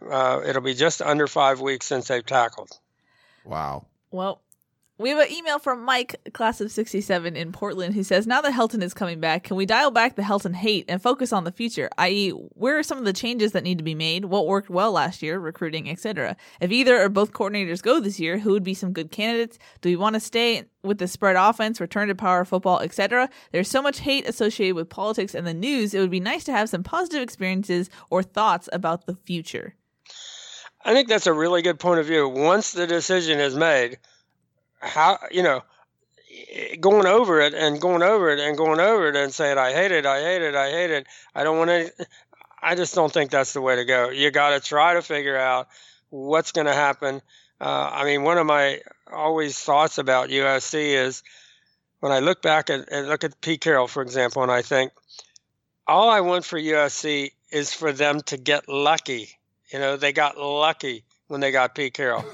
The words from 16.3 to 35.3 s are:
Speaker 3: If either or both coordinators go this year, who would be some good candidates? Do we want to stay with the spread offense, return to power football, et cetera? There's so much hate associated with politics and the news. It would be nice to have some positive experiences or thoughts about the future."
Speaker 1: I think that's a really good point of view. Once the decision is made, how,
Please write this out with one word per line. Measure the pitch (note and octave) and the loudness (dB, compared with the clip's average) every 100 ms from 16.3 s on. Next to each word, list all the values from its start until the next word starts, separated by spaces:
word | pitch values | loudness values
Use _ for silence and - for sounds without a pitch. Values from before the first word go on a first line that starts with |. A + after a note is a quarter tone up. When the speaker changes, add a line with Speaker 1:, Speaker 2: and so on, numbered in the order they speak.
| - - - | -6 -14 -6
Speaker 3:
If | F3 | -2
either | A#3 C4 A#3+ | 2 6 6
or | G3 | 6
both | G3+ G#3 | 4 0
coordinators | - G3+ G#3 F3+ E3+ | 0 -4 -2 -4 -2
go | G#3+ D#4 | 0 0
this | G#3 G3 | -2 -4
year, | D#3+ F#3+ | -4 -2
who | G#3 | 0
would | G3+ | 0
be | F#3 F#3 | 0 -6
some | F#3 | -6
good | F#3 D#3 | -6 -8
candidates? | - A3 A#3 A#3 - - - | -4 -2 -2 -4 -8 -20 -6
Do | F3 | -2
we | F3 | 2
want | G#3 A3 | 2 0
to | |
stay | - A3+ A#3 A3 - _ | -2 0 2 0 -4 _
with | G3 G3+ | -4 -2
the | F#3 | -4
spread | - G3+ F#3 | 0 2 6
offense, | G3+ A3+ A3 A#3 | 4 4 -2 -4
return | E3+ G#3 G#3 | -6 -4 -2
to | F#3+ | -2
power | G3+ F3+ F#3 | 2 2 2
football, | F#3 F#3 F3+ | 0 2 0
et | F3 | 0
cetera? | - G3+ B3 C4 - - | -2 0 2 0 -4 -6
There's | E3+ G3+ | -4 0
so | C4+ | 0
much | C#4+ C#4 | 0 -4
hate | C#4+ C#4 - | -2 -2 -2
associated | - G#3+ - F#3+ F3 | -2 -2 0 -2 -2
with | E3+ | -6
politics | - G#3 A3 G3+ - | -6 -4 -2 -4 -6
and | E3+ | -6
the | E3 | -4
news. | A#3+ C#4 G#3 G3+ | -2 0 0 0
It | |
would | F#3 | 0
be | F3+ | 0
nice | G3 D#4 D#4 | -2 -4 -2
to | |
have | A#3+ A3 | -2 -2
some | F3 | -4
positive | F#3 E4 F4 D4+ | -4 -4 -2 -4
experiences | B3 - F#3 F#3 - F3 F3+ - - | -6 -6 -4 -4 -2 -2 -4 -10 -4
or | F#3 | -2
thoughts | F#3+ - A3 F3 - | -2 0 2 2 -2
about | F#3 F3 E3+ - | -4 -2 -4 -6
the | F#3 - | -12 -8
future." | F3 D#3+ - - - _ _ _ - - - - - - _ - | -8 -8 -10 -12 -18 _ _ _ -20 -20 -20 -20 -20 -20 _ 2
Speaker 1:
I | |
think | B3 A#3+ | 4 4
that's | G#3+ F3 | 2 4
a | |
really | D#3 E3 F3+ | 2 4 2
good | E3+ D#3+ | 2 0
point | F3 E3+ | 2 2
of | D3+ | 2
view. | D#3+ C#3 | 2 2
Once | C3 D3+ G3+ G#3 | 2 4 4 2
the | F3 F3 | -4 0
decision | E3+ - F#3 E3 D3 | 0 2 0 2 0
is | C#3+ C3+ | 0 2
made, | E3 C#3 A#2+ B2+ _ _ _ _ _ _ _ _ | 2 2 0 -4 _ _ _ _ _ _ _ _
how, | - D3+ E3 G3 - | -8 2 4 2 -2